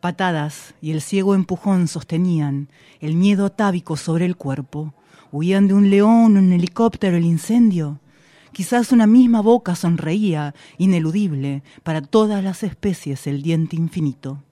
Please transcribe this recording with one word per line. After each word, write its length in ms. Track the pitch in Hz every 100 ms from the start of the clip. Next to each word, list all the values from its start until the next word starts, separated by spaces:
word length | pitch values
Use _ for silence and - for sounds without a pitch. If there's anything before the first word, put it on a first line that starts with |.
Patadas 720 | 175 175 185 165 147 - - _
y 80 | 151
el 80 | 156
ciego 340 | - 196 190
empujón 540 | 196 185 180 202 190 170
sostenían 800 | 165 - 165 180 165 147 139 143 _ _ _
el 140 | 151 165
miedo 300 | 196 202 196
atávico 500 | - 208 175 - 156
sobre 300 | - 165 180
el 100 | 175
cuerpo. 560 | 139 139 135 147 156 - _ _ _
Huían 340 | 143 165 196 202
de 60 |
un 160 | 196 202
león, 480 | 196 208 233 226 202
un 160 | 185
helicóptero, 640 | 180 175 - 226 - 202 175
el 80 |
incendio. 760 | 170 165 - 233 226 180 151 143 _ _ _ _ _
Quizás 400 | - 180 240 226
una 140 | 240 214
misma 340 | 233 247 226
boca 340 | 208 233 -
sonreía, 800 | 175 175 170 151 185 214 156 147 143 - _
ineludible, 840 | 185 180 160 180 202 143 139 139 - -
para 200 | - 156
todas 420 | 139 220 214 208
las 180 | 190 180
especies 640 | 208 - 208 175 - 135 -
el 140 | 143
diente 340 | 151 165 160 165
infinito. 680 | 165 180 151 127 135 139 -